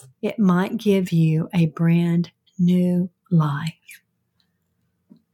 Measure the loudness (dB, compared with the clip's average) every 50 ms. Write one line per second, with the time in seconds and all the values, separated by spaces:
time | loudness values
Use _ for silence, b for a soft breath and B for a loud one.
0 | -20 -20 _ _ -8 -8 -2 0 2 2 2 2 0 -2 -4 -4 0 0 0 2
1 | 0 0 0 2 2 2 2 0 -2 -2 0 0 0 0 0 -2 0 2 2 2
2 | 2 0 0 -2 -2 -4 -8 _ _ _ _ -2 0 2 2 2 2 0 0 -2
3 | -2 -4 -8 _ _ _ 0 0 2 0 -4 -6 -8 -10 -12 _ _ -20 -20 -20
4 | _ _ _ _ _ _ _ _ _ _ _ _ _ _ _ _ _ _ _ _
5 | _ _ -20 _ _ _